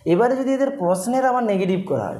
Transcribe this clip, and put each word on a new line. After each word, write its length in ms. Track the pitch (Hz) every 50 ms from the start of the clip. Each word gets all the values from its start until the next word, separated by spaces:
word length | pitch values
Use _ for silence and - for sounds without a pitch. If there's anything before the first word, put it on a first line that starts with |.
| -
এবারে 300 | 160 170 175 233 247 262
যদি 180 | 262 269 247 269
এদের 180 | 262 277 277
প্রশ্নের 540 | 277 277 180 175 185 185 190 233 247 262 262
আবার 180 | 262 247 247 240
নেগেটিভ 440 | 214 202 190 196 175 190 180 190 -
করা 200 | 147 123 104 87
হয় 120 | 73 58